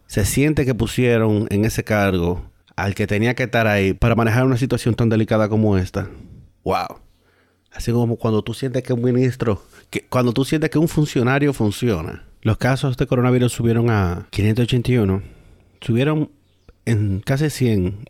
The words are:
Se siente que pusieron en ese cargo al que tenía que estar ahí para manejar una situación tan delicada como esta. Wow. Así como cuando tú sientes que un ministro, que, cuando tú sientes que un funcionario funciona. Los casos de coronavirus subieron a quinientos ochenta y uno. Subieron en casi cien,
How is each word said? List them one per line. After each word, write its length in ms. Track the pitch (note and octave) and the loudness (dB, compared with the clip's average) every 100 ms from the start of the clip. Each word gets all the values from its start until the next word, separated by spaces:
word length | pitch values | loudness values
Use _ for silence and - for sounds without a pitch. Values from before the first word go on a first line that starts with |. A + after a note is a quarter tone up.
| - | -8
Se 180 | - | -2
siente 420 | G2 - D3 D3+ C3 | -2 0 0 0 -2
que 80 | |
pusieron 760 | A2+ A2+ - B2 A#2 A2 G#2 A2 | -2 -2 0 2 2 2 0 0
en 160 | G2+ A2 | 0 0
ese 180 | A2 | -2
cargo 640 | - G#2+ G2 F#2 F2 F2+ - - _ - | -2 0 2 2 0 -4 -8 -18 _ -6
al 200 | G2 F#2+ | -4 -4
que 120 | G#2 | -2
tenía 260 | G#2 A#2 | 0 0
que 100 | B2 | -2
estar 240 | B2+ A#2+ A2 | -2 0 2
ahí 260 | G#2 G2 | 2 2
para 220 | F#2 A#2 A2+ | 0 0 2
manejar 300 | A2+ A#2+ C3 | 2 2 2
una 100 | B2 | 0
situación 400 | B2+ B2 B2 G#2+ | 0 -2 0 0
tan 140 | A#2 | 2
delicada 400 | A2 A2 A2 G#2 | 2 2 2 2
como 280 | G#2+ G#2+ F#2+ | 2 2 2
esta. 300 | F#2 - G2 - - - - _ | 0 -4 -8 -10 -20 -20 -20 _
Wow. 380 | - F#2 E2+ - - _ _ _ _ _ _ | -4 -4 -4 -12 -20 _ _ _ _ _ _
Así 200 | - - | -8 -2
como 240 | A#2 A#2 A2+ | 0 0 0
cuando 260 | A#2 G#3 | 0 0
tú 120 | G3+ | -2
sientes 300 | A2+ C3+ B2+ | -6 -4 -4
que 100 | B2 | -2
un 80 | B2 | 0
ministro, 600 | B2 B2 B2+ B2+ - G2 - - - | 2 2 2 0 -2 -4 -6 -20 -12
que, 160 | - - | -10 -4
cuando 240 | B2+ B2 | -2 0
tú 140 | A#2 C3+ | 0 -2
sientes 240 | D#3 D#3 | -2 0
que 80 | D3+ | 0
un 100 | D#3+ | 0
funcionario 640 | - D3 C#3+ B2 C#3 C#3+ | 0 0 0 0 2 0
funciona. 680 | C3 G#2+ - A#2+ F2+ D#2+ - - - | 0 -2 0 -2 -2 -4 -10 -16 -6
Los 160 | G#2+ A2 | -2 0
casos 380 | B2+ C3+ C#3 B2 | 0 0 -2 -2
de 120 | C#3 | 0
coronavirus 440 | B2+ B2 B2 A#2+ | 2 2 4 2
subieron 380 | - A#2 A2+ A#2 | 0 0 2 2
a 380 | G#2+ F2+ F2 - | 2 0 -2 -6
quinientos 340 | - G#2 A2 | -2 0 2
ochenta 280 | A#2 B2+ A#2 | 2 0 2
y 60 | B2 | 2
uno. 240 | G2 F#2+ - - - - _ _ | 2 0 -4 -16 -20 -20 _ _
Subieron 500 | - A#2 C#3+ D#3 D3+ _ _ _ _ - - | -2 0 0 0 -4 _ _ _ _ -10 -2
en 340 | G#2+ G#2 F#2+ | 0 0 -2
casi 300 | - C3+ D#3 | -2 -2 -2
cien, 560 | - B2 G#2 F2+ G2 - | 0 0 2 0 -4 -12